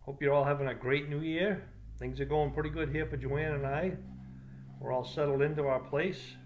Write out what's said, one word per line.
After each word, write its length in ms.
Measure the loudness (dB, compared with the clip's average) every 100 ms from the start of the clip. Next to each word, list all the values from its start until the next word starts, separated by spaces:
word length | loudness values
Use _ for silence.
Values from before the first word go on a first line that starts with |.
hope 200 | -10 0
you're 120 | 4 6
all 80 |
having 240 | 6 2 0
a 80 | 0
great 340 | 2 2 2
new 120 | -2
year. 460 | 0 2 2 2 -4 -14 -14 -8
Things 220 | -6 -4
are 60 | 2
going 260 | 2 2
pretty 180 | 0 -2
good 200 | -2 0
here 180 | 0 -2
for 100 | -2
Joanne 380 | -2 0 0 0
and 100 | 0
I. 320 | 0 0 -4 -10 -12 -14 -14 -14 -16 -14 -8
We're 120 | -2
all 120 | -2
settled 380 | -2 0 2 4
into 240 | 2 2 2
our 140 | 0
place. 560 | 2 0 0 -2 -10 -16